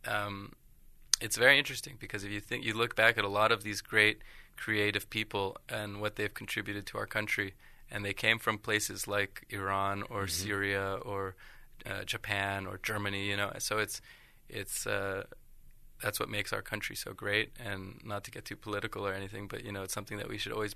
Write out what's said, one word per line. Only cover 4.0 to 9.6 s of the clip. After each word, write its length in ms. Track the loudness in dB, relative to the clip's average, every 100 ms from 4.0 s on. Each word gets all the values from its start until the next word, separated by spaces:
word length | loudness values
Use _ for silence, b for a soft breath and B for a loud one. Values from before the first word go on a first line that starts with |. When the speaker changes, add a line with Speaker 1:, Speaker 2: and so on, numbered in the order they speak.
| 8 6 B B B -10
Speaker 1:
creative 520 | 0 4 4 2 -2
people 460 | -4 -2 0 -2 -4 -6
and 320 | -6 -4 -4
what 160 | -4 -2
they've 180 | -4
contributed 520 | -4 -6 -4 -2 -6 -6
to 120 | -6
our 80 | -2
country, 480 | -2 0 0 -2 -4 B B B
and 140 | -4
they 80 | -2
came 260 | 0 2 2
from 200 | 2 0
places 500 | 2 0 2 -4 -2
like 380 | 0 0 -4 -8
Iran 520 | -4